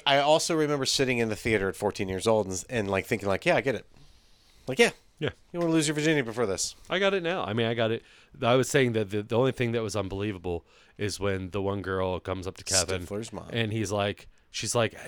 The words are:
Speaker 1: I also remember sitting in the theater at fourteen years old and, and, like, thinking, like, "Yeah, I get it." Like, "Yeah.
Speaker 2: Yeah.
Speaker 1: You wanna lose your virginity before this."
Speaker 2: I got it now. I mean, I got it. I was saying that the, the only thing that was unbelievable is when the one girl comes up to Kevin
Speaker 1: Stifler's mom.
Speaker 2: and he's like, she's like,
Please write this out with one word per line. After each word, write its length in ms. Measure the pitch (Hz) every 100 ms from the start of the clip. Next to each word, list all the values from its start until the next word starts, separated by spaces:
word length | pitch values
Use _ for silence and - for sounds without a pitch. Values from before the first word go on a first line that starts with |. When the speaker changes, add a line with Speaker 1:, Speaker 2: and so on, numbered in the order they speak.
| 143
Speaker 1:
I 120 | 139
also 360 | 143 160 -
remember 320 | 160 147 147 131
sitting 320 | - 131 120
in 120 | 113
the 40 |
theater 340 | 104 117 107 95
at 60 |
fourteen 340 | - 101 - 95
years 200 | 92 113
old 180 | 110 95
and, 180 | 92 -
and, 180 | 123 98
like, 160 | 98
thinking, 220 | - 107 101
like, 180 | 95
"Yeah, 120 | 170 143
I 40 |
get 140 | 131
it." 120 | 104 - - - - _ _ _ _ -
Like, 100 | 135
"Yeah. 120 | 226 - _ -
Speaker 2:
Yeah. 120 | 151 - _
Speaker 1:
You 60 | 175
wanna 140 | 170
lose 160 | 165 147
your 80 | 151
virginity 260 | 151 151
before 240 | 117 110 107
this." 300 | 90 - - -
Speaker 2:
I 120 | 180
got 120 | 196
it 120 | 190
now. 180 | 165 180
I 120 | 98
mean, 120 | 113 113
I 80 |
got 160 | 117 110
it. 140 | 113 - - _ -
I 140 | 117
was 140 | 131 123
saying 240 | 143 123
that 180 | 110 98
the, 140 | 104
the 120 | 110 117
only 140 | 131
thing 220 | - 120
that 100 | 113
was 140 | 107 104
unbelievable 680 | 95 98 107 95 90 85 _ _ _ -
is 220 | 101 -
when 320 | 98 95 92
the 100 | 101
one 220 | 98 101
girl 380 | 90 95 92 87
comes 260 | - 92 92
up 100 | -
to 40 |
Kevin 420 | - 95 85 92
Speaker 1:
Stifler's 280 | 87 101 113
mom. 160 | 95 82
Speaker 2:
and 220 | 120 110
he's 180 | 110 92
like, 380 | 104 101 95 - _ _
she's 240 | - 110 123
like, 180 | 110 -